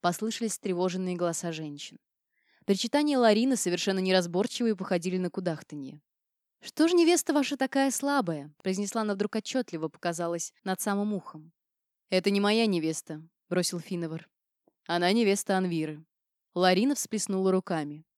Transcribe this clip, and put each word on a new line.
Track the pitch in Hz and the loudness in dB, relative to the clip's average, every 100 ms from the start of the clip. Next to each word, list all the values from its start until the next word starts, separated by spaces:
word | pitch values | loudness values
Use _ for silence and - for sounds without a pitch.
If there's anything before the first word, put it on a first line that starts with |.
Послышались | 180 175 220 - 226 | 0 -2 -4 -4 -6
встревоженные | - 196 180 185 180 185 180 | -4 -6 -2 -2 -2 -4 -2
голоса | 175 165 170 | -2 -2 -6
женщин. | 160 156 143 - - _ _ _ _ _ _ - | -8 -10 -12 -16 -18 _ _ _ _ _ _ -2
Причитания | 196 240 285 294 269 | 0 2 2 2 4
Ларины, | 233 214 254 254 | 6 6 4 0
совершенно | 185 175 202 190 | 0 -2 0 0
неразборчивые, | 185 185 175 170 160 - 233 196 | 4 2 2 -2 -2 0 -2 -2
походили | 190 180 175 185 | -2 -2 0 -2
на | 180 | -2
кудахтанье. | - 180 156 - 151 131 147 _ _ _ _ _ _ | -4 -4 -6 -10 -12 -12 -16 _ _ _ _ _ _
"Что | - - 320 | -18 0 4
ж | |
невеста | 349 330 349 - | 6 6 4 2
ваша | 302 269 285 | 0 0 -2
такая | 262 269 269 | 0 2 0
слабая?" | 247 277 285 180 156 143 _ | 0 0 0 0 -4 -8 _
произнесла | 190 190 202 226 | -4 -2 -2 -2
она | 214 | -2
вдруг | 196 208 220 | -2 -2 -4
отчётливо, | - 262 233 165 156 | -4 -4 -4 -6 -6
показалось, | _ 175 165 170 170 - _ | _ -6 -4 -4 -4 -8 _
над | 190 185 | -6 -4
самым | - 202 208 | -2 -2 -2
ухом. | 202 - 156 160 _ _ _ _ _ _ | -4 -8 -20 -20 _ _ _ _ _ _
"Это | 185 190 | 0 2
не | 202 | 2
моя | 208 220 226 | 4 4 2
невеста", | 180 156 156 - 156 160 _ _ | 2 0 -4 -8 -14 -14 _ _
бросил | 180 170 175 | -2 0 -4
Финовар. | 160 175 165 160 - _ _ _ _ _ - | -6 -6 -6 -8 -14 _ _ _ _ _ -4
"Она | 175 175 | 0 2
невеста | 220 214 202 - 190 | 4 4 2 0 0
Анвиры". | 185 165 156 151 - _ _ _ _ 175 | 0 -2 -4 -8 -16 _ _ _ _ 2
Ларина | 185 185 254 294 | 4 6 2 0
всплеснула | - 220 - 190 190 | -4 -6 -2 0 2
руками. | 185 - 165 147 147 - | 2 0 -4 -4 -10 -18